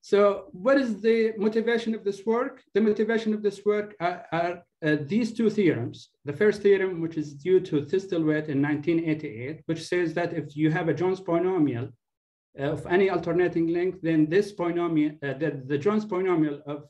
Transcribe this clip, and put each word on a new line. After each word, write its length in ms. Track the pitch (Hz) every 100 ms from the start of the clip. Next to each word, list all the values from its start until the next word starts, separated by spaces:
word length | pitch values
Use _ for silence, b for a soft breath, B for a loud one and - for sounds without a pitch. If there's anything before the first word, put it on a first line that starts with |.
So 460 | - 202 208 196 -
what 240 | 175 208 277
is 220 | 254 196
the 320 | 226 226 226 220
motivation 560 | 214 226 226 233 226
of 120 | 220
this 200 | 202 196
work? 380 | 226 233 269 - _
The 60 | 202
motivation 540 | 214 208 214 226 214
of 80 | 208
this 220 | 208 196
work 320 | 208 208 208 -
are, 260 | 175 175 -
are, 320 | 165 175 175 _ _
uh, 120 | 156 151
these 320 | 139 208 220
two 180 | - 220
theorems. 600 | 208 180 120 120 - - _
The 80 | 139
first 300 | 143 214 208
theorem, 380 | 202 196 190 170
which 160 | 165 160
is 180 | 147
due 240 | 139 180 185
to 220 | - 151
Thistlethwaite 680 | - 190 190 170 156 151 151
in 120 | 139
nineteen 440 | 147 147 160 165
eighty-eight, 580 | 165 156 156 110 127 160 -
which 160 | 160
says 300 | - 180 170
that 180 | 160 170
if 240 | 165 147 147
you 140 | 156
have 180 | 175 165
a 60 |
Jones 260 | 147 180 185
polynomial, 680 | - 170 180 185 147 117 120 - _ _ _ _ _ -
uh, 60 |
of 240 | 139 160 -
any 240 | 175 196
alternating 560 | 180 170 165 170 170 165
length, 320 | 170 185 180
then 280 | 160 160 151
this 240 | 180 202
polynomial, 600 | - 170 175 170 160 151 151
uh, 120 | 143 135
the, 220 | 156 139 127
the 100 | 143
Jones 280 | 196 214 214
polynomial 540 | 180 190 175 151 143 143
of 180 | 147 143